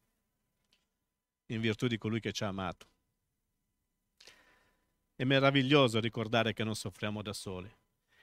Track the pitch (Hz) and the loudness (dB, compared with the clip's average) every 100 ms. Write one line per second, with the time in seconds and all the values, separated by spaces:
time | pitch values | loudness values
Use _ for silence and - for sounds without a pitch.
0 | _ _ _ _ _ _ _ _ _ _ | _ _ _ _ _ _ _ _ _ _
1 | _ _ _ _ - 113 113 104 127 113 | _ _ _ _ -10 -4 -2 0 -2 -2
2 | 110 113 104 - 107 95 92 - - _ | -2 -4 -4 -4 -6 -4 -6 -8 -18 _
3 | _ _ _ _ _ _ _ _ _ _ | _ _ _ _ _ _ _ _ _ _
4 | _ _ - - _ _ _ _ _ _ | _ _ -20 -20 _ _ _ _ _ _
5 | _ - 131 135 139 139 127 147 127 110 | _ -4 2 4 6 4 6 6 6 4
6 | 113 120 107 117 110 - 110 107 104 - | -2 -4 0 0 0 -2 -4 -6 -8 -8
7 | 107 104 101 - 101 92 98 - _ _ | -6 -6 -8 -10 -10 -12 -12 -20 _ _
8 | _ _ | _ _